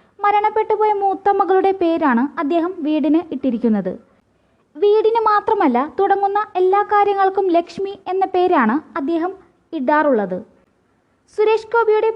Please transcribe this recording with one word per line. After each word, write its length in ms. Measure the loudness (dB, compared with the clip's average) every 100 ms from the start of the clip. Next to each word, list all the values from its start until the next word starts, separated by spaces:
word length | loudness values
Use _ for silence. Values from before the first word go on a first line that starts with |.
| _ -4
മരണപ്പെട്ടുപോയ 760 | 0 0 0 -2 -2 0 0 0
മൂത്ത 260 | -2 0 0 0
മകളുടെ 320 | 2 2 2 0
പേരാണ് 420 | 0 0 0 0 -2 -4
അദ്ദേഹം 300 | -2 -2 -2 -4 -2
വീടിന് 340 | 0 2 0 -2
ഇട്ടിരിക്കുന്നത്. 580 | -4 -4 0 0 0 -2 -8 -14 _ _ _ _ _ _ -2
വീടിന് 440 | 2 4 2 2 2
മാത്രമല്ല, 500 | 0 0 2 2 0 -2 -2
തുടങ്ങുന്ന 420 | 0 0 0 -2 -4 0
എല്ലാ 200 | 2 2 2
കാര്യങ്ങൾക്കും 520 | 2 2 2 0 0 0 0
ലക്ഷ്മി 360 | -2 -6 -10 -10 -6
എന്ന 120 | -4 -2
പേരാണ് 420 | 0 2 2 2 0 -4 -8
അദ്ദേഹം 340 | -4 -4 -4 -8 _ _ _
ഇടാറുള്ളത്. 680 | -6 0 2 2 0 -2 -8 -12 _ _ _ _ _ _ _ _
സുരേഷ് 360 | -2 0 0 0
ഗോപിയുടെ 360 | 0 2 2 0